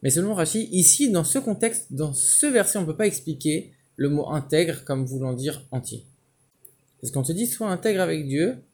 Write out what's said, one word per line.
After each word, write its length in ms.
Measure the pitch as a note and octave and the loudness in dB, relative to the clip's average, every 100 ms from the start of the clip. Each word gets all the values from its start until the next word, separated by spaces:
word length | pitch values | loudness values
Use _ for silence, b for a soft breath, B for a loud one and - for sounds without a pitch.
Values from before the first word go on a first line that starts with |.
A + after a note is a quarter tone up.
Mais 80 | C#3 | 0
selon 240 | D3 G3 G#3 | 0 0 0
Rashi, 340 | D#3+ G#3+ A3+ | 0 0 -2
ici, 380 | F#3 F3+ - C#4 | 4 6 6 4
dans 140 | F#3 | 2
ce 160 | D#3+ C#4 | 2 0
contexte, 480 | C4+ G3+ A3+ A3+ - | 0 0 0 -2 -8
dans 220 | C3+ D3+ | -6 -4
ce 320 | C3+ - - D4 | 0 2 4 4
verset, 320 | B3 G3 G#3 | 4 2 0
on 80 | E3+ | -2
peut 100 | D#3 | 0
pas 100 | G#3+ | 0
expliquer 640 | G3+ - C#3+ D#3 D3+ - B B - | 0 -8 -4 0 -2 -4 B B -4
le 140 | C#3+ | 0
mot 200 | D3 - | 0 0
intègre 540 | D3+ D3 D#3 E3+ D3 - | -4 0 2 2 -2 -4
comme 200 | C3+ C3 | -4 -4
voulant 280 | C3+ C3 | -4 -4
dire 320 | B2 C3+ - - | -4 -6 -8 -8
entier. 320 | C3 - A2 - _ _ _ _ _ - _ _ _ | -8 -8 -14 -16 _ _ _ _ _ -20 _ _ _
Parce 120 | B2 | -6
qu'on 120 | C#3 | -4
te 80 | C3 | -4
dit, 160 | E3 A#3 | -2 -4
sois 220 | - A3 | -4 -4
intègre 320 | F3+ A3 G3 | -2 0 2
avec 260 | F3+ D#3+ C#3+ | 0 -2 -2
Dieu 300 | C#3 F3+ B3+ - | 0 0 -2 -12